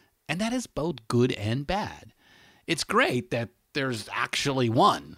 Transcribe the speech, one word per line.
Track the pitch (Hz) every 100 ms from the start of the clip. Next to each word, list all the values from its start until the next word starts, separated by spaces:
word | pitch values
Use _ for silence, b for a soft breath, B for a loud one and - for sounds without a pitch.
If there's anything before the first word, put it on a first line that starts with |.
| B _ -
And | 165
that | 226
is | 254 -
both | - 160 135 -
good | 120 127
and | - 107 127 143
bad. | 196 180 76 - b b b b b -
It's | 160
great | - 202 285 123 -
that | 120 117 _ _
there's | 147 135 113 -
actually | 104 131 - 143 131 120
one, | 117 196 - -